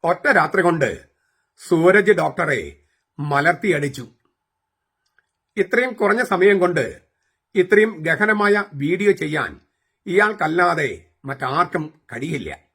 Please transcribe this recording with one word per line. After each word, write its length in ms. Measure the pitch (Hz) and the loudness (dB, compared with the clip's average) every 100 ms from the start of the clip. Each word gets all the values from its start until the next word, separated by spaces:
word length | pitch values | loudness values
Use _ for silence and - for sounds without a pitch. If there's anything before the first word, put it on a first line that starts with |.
ഒറ്റ 220 | 165 185 294 | -2 -2 0
രാത്രി 360 | 208 151 196 | 2 2 2
കൊണ്ട് 460 | 175 165 123 - - _ _ _ _ _ | 0 2 -2 -4 -14 _ _ _ _ _
സൂരജ് 560 | - 170 175 202 196 | -2 2 4 4 4
ഡോക്ടറെ 720 | 180 151 135 156 123 76 - _ _ _ - | 2 0 -4 -4 -4 -6 -16 _ _ _ -12
മലർത്തിയടിച്ചു. 920 | 147 139 151 175 214 151 143 135 120 _ _ _ _ _ _ _ _ _ _ _ _ _ _ - | -4 0 0 0 -2 -2 -2 -8 -18 _ _ _ _ _ _ _ _ _ _ _ _ _ _ -4
ഇത്രയും 360 | 185 233 254 | 0 0 -2
കുറഞ്ഞ 300 | 240 208 220 | -2 0 0
സമയം 360 | 247 185 196 196 | 0 2 4 4
കൊണ്ട് 440 | 180 160 113 - _ _ _ _ _ | 2 0 -4 -8 _ _ _ _ _
ഇത്രയും 480 | 208 180 208 214 180 | -2 4 4 4 -2
ഗഹനമായ 600 | 160 160 208 208 202 208 202 | -4 0 0 2 2 0 -2
വീഡിയോ 380 | 143 143 180 202 | -6 -4 0 0
ചെയ്യാൻ 480 | 190 156 151 98 71 _ _ _ _ 214 | 0 -2 -4 -6 -10 _ _ _ _ -2
ഇയാൾക്കല്ലാതെ 1040 | 180 214 208 156 165 175 160 139 82 _ _ | 0 0 0 -2 2 0 0 -4 -6 _ _
മറ്റാർക്കും 760 | 135 135 131 147 175 170 156 _ _ | -12 -8 -4 -2 -2 -4 -8 _ _
കഴിയില്ല. 460 | 117 147 147 80 69 _ | -10 -8 -8 -8 -14 _